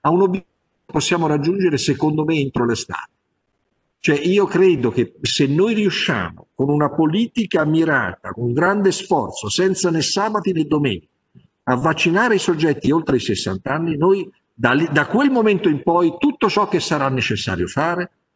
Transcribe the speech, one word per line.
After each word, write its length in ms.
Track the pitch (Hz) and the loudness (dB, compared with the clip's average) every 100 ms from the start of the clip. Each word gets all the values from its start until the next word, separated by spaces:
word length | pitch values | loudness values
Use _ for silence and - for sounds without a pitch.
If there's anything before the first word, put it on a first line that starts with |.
A 80 | 147 | 0
un 120 | 170 | 2
obiettivo 300 | 190 185 - _ _ _ - | 2 0 -8 _ _ _ -6
che 60 | |
possiamo 360 | 151 - 175 160 | -4 -2 0 0
raggiungere 500 | 151 147 196 180 143 | 0 0 0 0 0
secondo 480 | - 135 156 151 156 | 0 0 0 0 0
me 140 | 160 | -2
entro 260 | 139 - 120 | -2 -2 -2
l'estate. 460 | 110 - 78 - _ _ _ _ _ _ _ _ _ | -2 -6 -10 -12 _ _ _ _ _ _ _ _ _
Cioè 200 | - 143 | 0 0
io 260 | 165 202 196 | 2 2 2
credo 460 | 165 190 156 117 | 4 4 4 0
che 240 | 127 117 - | 0 -2 -4
se 240 | - - 139 | -4 0 2
noi 300 | 151 208 220 | 2 2 2
riusciamo 720 | 202 151 - 120 87 85 - - | 0 0 -2 -2 -6 -10 -14 -4
con 140 | 135 | 0
una 200 | 147 147 | 0 0
politica 760 | 147 156 185 233 - 202 170 151 | 0 0 0 -2 -2 -2 0 2
mirata, 680 | 160 160 139 98 - 95 | 2 2 0 -2 -6 -12
con 200 | 95 120 | -6 -2
grande 400 | 123 180 202 190 | 0 2 2 2
sforzo, 580 | - - 160 104 - 104 | 0 0 0 0 -6 -4
senza 420 | - 190 185 180 | 0 0 2 0
né 100 | 165 | 0
sabati 500 | - - 214 214 202 | -2 -2 -2 -2 -2
né 120 | 170 147 | -2 0
domeniche, 420 | 151 143 92 - _ _ - _ _ | 0 0 -2 -8 _ _ -20 _ _
a 120 | - 123 | -2 0
vaccinare 600 | 156 156 175 180 240 202 | 0 0 2 2 2 2
i 40 | |
soggetti 520 | - 165 160 143 123 | 0 0 0 0 0
oltre 260 | 160 156 131 | 0 0 -2
i 20 | |
sessanta 540 | - 101 - 95 131 | 0 -4 -4 -6 -4
anni, 220 | 147 165 147 | -4 -2 0
noi 340 | 170 196 175 - _ | 2 2 -2 -16 _
da 200 | - 120 | -2 0
lì, 140 | 135 165 | 2 2
da 160 | 147 143 | 0 0
quel 240 | 220 277 | 2 2
momento 380 | 254 214 190 170 | 2 2 2 2
in 120 | 147 | 0
poi 320 | - 170 170 - | 0 2 0 0
tutto 300 | 294 - 208 | -4 -2 -2
ciò 180 | - 202 | 0 0
che 120 | 175 | -2
sarà 300 | - 151 135 | -2 -2 0
necessario 580 | 131 - 104 - 92 90 | -2 -2 -4 -4 -4 -4
fare 440 | - 160 175 175 _ _ | -2 -2 -4 -8 _ _